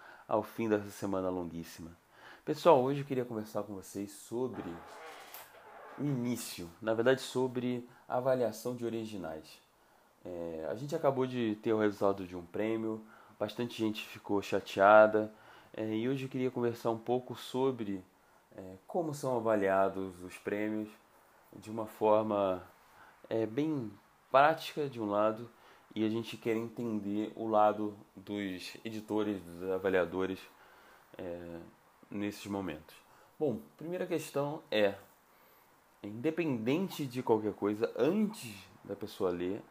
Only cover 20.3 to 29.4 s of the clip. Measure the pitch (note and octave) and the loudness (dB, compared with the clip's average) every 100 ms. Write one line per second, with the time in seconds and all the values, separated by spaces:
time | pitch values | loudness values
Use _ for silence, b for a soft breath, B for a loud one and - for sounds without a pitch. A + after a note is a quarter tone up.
20.3 | - G2+ G2+ G#2+ G#2+ G#2+ - _ - - | -10 -4 -2 -2 -4 -6 -12 _ -20 -20
21.3 | _ - - G#2 A2+ A2 - G#2+ G#2+ G#2+ | _ -20 -18 -10 -8 -8 2 4 6 4
22.3 | G#2 G2 F2+ F2+ B B B B B - | 2 2 0 -6 B B B B B -4
23.3 | A2+ G#2+ A#2+ D#3 D3 G#2+ G#2 _ _ _ | -2 -2 -2 -2 -2 -6 -12 _ _ _
24.3 | C3 D3 D#3+ - - C#3 A#2 G#2 G#2 A2 | 6 6 4 -4 -6 -6 -4 0 4 4
25.3 | A2 A#2+ B B B B G#2 A2 A2+ A2 | 2 -8 B B B B 0 0 0 -4
26.3 | - A#2+ A2 A#2 A2+ A#2+ G#2+ G2 G#2 G#2+ | -6 -2 -2 -2 -6 -4 -4 -2 -2 -2
27.3 | - A2+ G#2+ G#2+ G#2+ G#2 G#2 - G2 G2+ | -4 2 6 6 4 -2 -6 -16 -18 -8
28.3 | G#2 G2 F#2 - - A2+ A2 G#2+ G#2+ G#2 | -4 -4 -6 -10 -12 -10 -8 -2 0 0
29.3 | G2 | -2